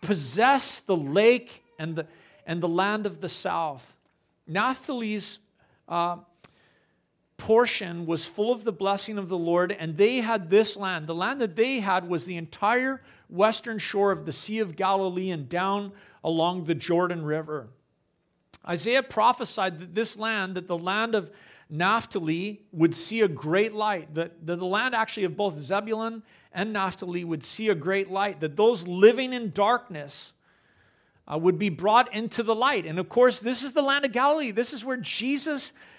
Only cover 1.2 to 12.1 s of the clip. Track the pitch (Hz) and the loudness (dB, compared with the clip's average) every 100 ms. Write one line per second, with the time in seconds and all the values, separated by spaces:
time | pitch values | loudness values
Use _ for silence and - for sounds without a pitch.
1.2 | 226 247 240 - _ - 160 160 156 - | 6 6 2 -20 _ -10 -6 -6 -8 -12
2.2 | - _ - 170 170 175 196 214 208 160 | -20 _ -6 -2 0 2 2 0 -4 -6
3.2 | 175 - 185 165 160 131 - - _ _ | -8 -6 -4 -2 -4 -6 -14 -20 _ _
4.2 | _ _ - 170 240 262 - 254 220 208 | _ _ -6 0 0 -2 -4 -4 -2 -4
5.2 | - - _ _ _ _ - 175 170 170 | -6 -12 _ _ _ _ -6 -2 -2 -4
6.2 | - _ - _ _ _ _ _ _ _ | -12 _ -20 _ _ _ _ _ _ _
7.2 | _ - - 220 240 - 180 170 170 165 | _ -8 2 4 4 0 -6 -6 -4 -4
8.2 | - - 214 247 220 175 196 196 208 208 | -4 -2 -2 0 -4 -2 -2 -2 -4 -8
9.2 | 185 180 170 170 180 - 160 151 208 254 | -6 -4 0 2 2 -2 -4 2 4 4
10.2 | 226 226 165 196 214 202 196 175 156 165 | 0 -2 2 4 4 -2 -4 -4 -6 -4
11.2 | 196 277 220 160 240 269 196 185 175 | -2 -2 -2 0 0 0 0 0 0